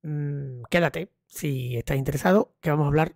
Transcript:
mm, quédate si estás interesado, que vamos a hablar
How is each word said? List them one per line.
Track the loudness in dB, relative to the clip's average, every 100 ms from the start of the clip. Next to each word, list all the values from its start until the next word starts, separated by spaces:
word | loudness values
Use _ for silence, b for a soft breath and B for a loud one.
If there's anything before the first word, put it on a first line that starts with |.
mm, | -6 -4 -4 -6 -8 -12 -2
quédate | 0 0 -2 -10 _ _
si | -8 -4 -4 -4 -6
estás | -2 -2
interesado, | -2 0 4 4 2 _
que | 0
vamos | 2 4
a |
hablar | 4 2